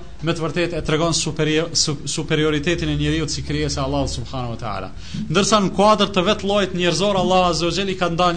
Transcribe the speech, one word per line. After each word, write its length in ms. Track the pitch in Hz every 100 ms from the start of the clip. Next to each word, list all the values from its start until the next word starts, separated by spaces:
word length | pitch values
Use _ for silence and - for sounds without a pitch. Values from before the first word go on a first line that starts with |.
| - -
me 80 | 151
të 120 | 160 160
vërtetë 340 | 175 170 160
e 40 | 139
tregon 280 | 156 170 156
superior-, 560 | 165 - 151 151 165 -
su-, 220 | - 143 143
superioritetin 840 | - 147 151 151 151 147 170 156
e 60 | 147
njeriu 280 | 151 160 156
si 160 | 156
krijesë 380 | 135 147 147 147
e 20 |
Allahut 300 | 135 143 131
subhanahu 420 | - 113 135 120 117
wa 40 |
taala. 300 | 113 98 95 - - - 214
Ndërsa 320 | 160 196 214 185
në 80 | -
kuadër 380 | 208 214 202 190
të 100 | 180
vet 160 | 208 196
llojit 300 | 202 190 180
njerëzor, 400 | 175 160 202 190
Allahu 300 | 180 185 180
Azza 160 | 151 170
wa 80 | 170
Jall 160 | 196
i 60 | 185
ka 100 | 175
nda 180 | 165 180